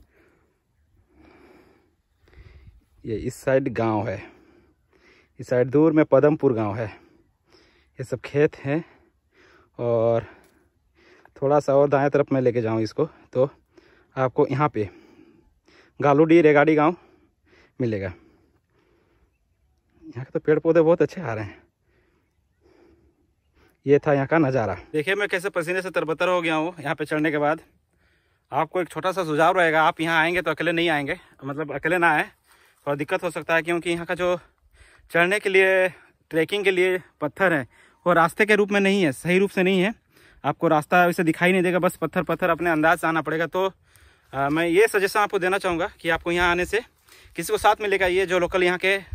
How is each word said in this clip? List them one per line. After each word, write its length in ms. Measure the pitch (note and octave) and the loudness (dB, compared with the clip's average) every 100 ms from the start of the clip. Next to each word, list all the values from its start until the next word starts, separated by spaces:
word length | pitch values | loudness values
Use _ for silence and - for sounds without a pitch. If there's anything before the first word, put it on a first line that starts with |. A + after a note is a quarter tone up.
| _ _ _ _ _ _ _ _ _ _ _ _ - - - - _ _ _ _ _ _ _ - - - - - _ _ | _ _ _ _ _ _ _ _ _ _ _ _ -20 -20 -20 -20 _ _ _ _ _ _ _ -20 -20 -20 -20 -20 _ _
ये 140 | A#2+ G#2 | -10 -8
इस 180 | A2+ - | -8 -8
साइड 340 | - C3+ C3+ | 0 0 0
गांव 340 | A2+ A2+ G#2+ A2 | -2 -2 -2 -4
है, 120 | G2 - - _ _ _ _ _ _ _ _ _ - | -8 -12 -20 _ _ _ _ _ _ _ _ _ -16
इस 100 | B2+ | -4
साइड 200 | B2 B2+ | -2 0
दूर 220 | C#3+ D#3+ | 2 4
में 100 | D#3 D3 | 4 4
पदमपुर 480 | C3+ D3 D#3 C#3 | 4 4 4 0
गांव 220 | A2 G#2+ G#2 | 0 -2 -6
है। 120 | G#2 | -8
ये 1160 | - _ _ _ _ _ _ _ _ _ - | -12 _ _ _ _ _ _ _ _ _ -16
सब 160 | B2+ B2 | -10 -10
खेत 340 | - C#3+ D#3 - | -6 0 0 -2
हैं 260 | C3+ D3+ - _ _ _ _ _ _ _ _ - | -6 -6 -6 _ _ _ _ _ _ _ _ -8
और 480 | A#2+ A#2 A#2 A2+ - - _ _ _ _ _ _ _ _ _ - | -2 0 2 0 -4 -14 _ _ _ _ _ _ _ _ _ -6
थोड़ा 180 | C3+ D3 | 0 0
सा 140 | C#3+ C#3 | 2 2
और 120 | C#3+ | 4
दाएं 200 | C#3 C#3+ | 2 2
तरफ 220 | C#3+ C#3+ | 0 0
मैं 60 | C3+ | 0
लेके 200 | B2+ A#2+ | 0 0
जाऊँ 200 | A2 A2+ | -2 -2
इसको 240 | A2 - D#3 - _ | -4 -4 -6 -8 _
तो 160 | B2+ C3 - _ _ _ _ _ C3+ | -2 -2 -4 _ _ _ _ _ -4
आपको 300 | C3 - D3 | -2 0 -2
यहाँ 200 | C3+ D3+ | 0 -2
पे 200 | A2 G#2 - - - - _ _ _ _ _ _ - | -2 -8 -10 -20 -20 -20 _ _ _ _ _ _ -2
गालूडी 400 | D3 C#3+ D#3+ E3+ | 2 4 6 6
रेगाड़ी 340 | D3+ C#3+ D3+ D3+ | 6 6 4 4
गांव 200 | D3+ F3 _ _ _ _ _ _ _ - | 2 0 _ _ _ _ _ _ _ -8
मिलेगा। 280 | B2 G#2 F#2+ F2+ _ _ _ _ _ _ _ _ _ _ _ _ _ _ _ _ _ _ D#4+ | -6 -4 -8 -12 _ _ _ _ _ _ _ _ _ _ _ _ _ _ _ _ _ _ -18
यहाँ 180 | A#2+ C3 | -14 -8
के 60 | |
तो 80 | D#3+ | -4
पेड़ 180 | - D3+ | 0 2
पौधे 220 | E3 E3 | 4 4
बहुत 200 | D#3 E3+ | 4 4
अच्छे 200 | D3 F#3+ | 0 -4
आ 120 | C#3 | -8
रहे 100 | A2 | -8
हैं। 180 | G2+ - _ _ _ _ _ _ _ _ _ _ _ _ _ _ _ _ _ _ _ _ _ _ C3+ | -10 -14 _ _ _ _ _ _ _ _ _ _ _ _ _ _ _ _ _ _ _ _ _ _ 2
ये 140 | C#3+ | 2
था 140 | D#3 | 4
यहाँ 140 | C#3+ C3+ | 0 2
का 100 | D#3+ | 2
नज़ारा। 400 | C3+ C3 G#2 - - | 2 0 -2 -6 -8
देखिए 220 | D3+ E3 G3+ | -6 -4 -4
मैं 120 | G3+ | -4
कैसे 220 | F#3+ F#3+ | -4 -4
पसीने 320 | F3+ D#3+ F#3 | -4 -4 -4
से 80 | F#3 | -4
तरबतर 400 | E3+ D#3 D3+ F3+ | -4 -4 -2 -2
हो 120 | F3+ | 0
गया 140 | E3 D#3 | -2 -2
हूँ 180 | D#3+ F3+ | -4 -6
यहाँ 160 | C#3+ E3 | -8 -6
पे 100 | D3+ | -4
चढ़ने 260 | D3+ D#3 | -2 -2
के 60 | D3 | 0
बाद। 240 | D3 D#3+ - _ _ _ _ _ _ _ - | -2 -2 -8 _ _ _ _ _ _ _ -8
आपको 300 | C3+ D#3 F#3 | -4 -4 -4
एक 80 | E3 | -6
छोटा 220 | D#3+ F3 | -6 -6
सा 120 | F#3 D#3+ | -4 -4
सुझाव 320 | D3+ E3 F3+ | 0 2 2
रहेगा, 260 | E3 D#3 | 2 2
आप 180 | D#3+ E3+ | 2 0
यहाँ 200 | D#3+ E3 | -2 0
आएंगे 200 | D#3+ F3+ | 0 -2
तो 100 | E3+ | -4
अकेले 200 | D3+ E3 | -4 -2
नहीं 180 | E3 E3+ | -2 0
आएंगे, 300 | D3+ C#3+ F3+ _ _ C3+ | -2 -4 -8 _ _ -12
मतलब 280 | C#3+ D3+ | -10 -8
अकेले 240 | C#3+ D#3+ F3 | -6 -4 2
ना 140 | E3+ | 2
आए, 120 | D3+ | 2
थोड़ा 720 | G#3 _ _ _ _ _ - C#3+ | -2 _ _ _ _ _ -6 -6
दिक्कत 280 | D3+ F#3 | -4 -4
हो 60 | F3 | -4
सकता 240 | D#3+ D3 E3 | -6 -2 -2
है 60 | |
क्योंकि 280 | E3 F3 E3+ | -2 -4 -4
यहाँ 160 | E3+ E3+ | -6 -6
का 100 | F3 | -4
जो 220 | F3+ F3 - _ _ _ - _ _ | -2 -2 -6 _ _ _ -20 _ _
चढ़ने 280 | E3 F3 G#3 | 0 2 0
के 100 | G#3 | 0
लिए, 380 | F#3 F#3+ F#3+ F#3 - _ _ - | 2 4 4 0 -4 _ _ -6
ट्रैकिंग 320 | D#3+ D#3+ G3+ | -2 -2 -2
के 80 | G3 | 0
लिए 260 | F#3 F#3 F#3 - - | 2 0 -2 -6 -10
पत्थर 320 | D3+ - F#3 | -8 -2 0
हैं 140 | D#3 B2+ _ _ _ F3 | 0 -4 _ _ _ 0
वो 80 | E3+ | 2
रास्ते 300 | E3 - G#3 | 2 2 2
के 100 | G#3 | 2
रूप 160 | G3+ | 2
में 80 | G3+ | 2
नहीं 240 | G3 G3+ | 2 2
है, 80 | D#3+ | 0
सही 260 | B2+ E3 F#3 | -2 -2 0
रूप 100 | G3 | 0
से 140 | - | 0
नहीं 180 | F#3 F#3+ | 0 2
है। 120 | F#3+ - _ _ _ _ | 0 -4 _ _ _ _
आपको 240 | C3+ - E3 | -6 -2 2
रास्ता 380 | D#3 - F3+ F3 | 2 2 4 4
वैसे 180 | E3 | 2
दिखाई 280 | D#3+ - F3 | -2 0 2
नहीं 100 | F#3+ | 2
देगा, 160 | F3 F3 | 2 0
बस 160 | F3+ - | -2 -2
पत्थर 280 | D#3+ F#3 | -6 -4
पत्थर, 260 | E3+ E3 F3+ | -4 -2 -2
अपने 200 | D#3+ F3 | 0 0
अंदाज 280 | D#3 D#3+ F3 | 2 2 2
से 80 | E3 | 0
आना 140 | D#3+ | -2
पड़ेगा। 240 | D#3 D#3+ E3 | -2 -4 -4
तो, 240 | - F#3+ - _ _ - _ _ | -2 -4 -6 _ _ -20 _ _
आ, 160 | C3+ C#3 | -6 -2
मैं 160 | D#3 E3+ | -2 0
ये 200 | E3+ A3 | 2 2
सजेशन 320 | G#3 F#3 A3 | 2 0 0
आपको 200 | G3+ G3+ | 0 0
देना 180 | F3+ G3 | -2 -2
चाहूँगा 300 | F#3+ E3 F#3+ - | -2 -4 -6 -6
कि 80 | E3 | -4
आपको 220 | E3 F3 | -4 -2
यहाँ 180 | F3 F3+ | 0 0
आने 140 | F3 F3 | 0 -2
से 160 | G#3 - _ _ - - - | -4 -6 _ _ -20 -16 -12
किसी 160 | E3+ | -6
को 40 | G#3 | 0
साथ 240 | G#3+ G#3+ | 2 2
में 60 | G#3 | 0
लेकर 180 | F#3+ F#3 | -2 0
आइए, 200 | F3+ F#3 | 0 0
जो 140 | F3+ | 0
local 240 | E3+ F#3 | 0 0
यहाँ 140 | F3+ F3+ | 0 0
के, 160 | F#3+ G3 F3+ | -2 -2 -6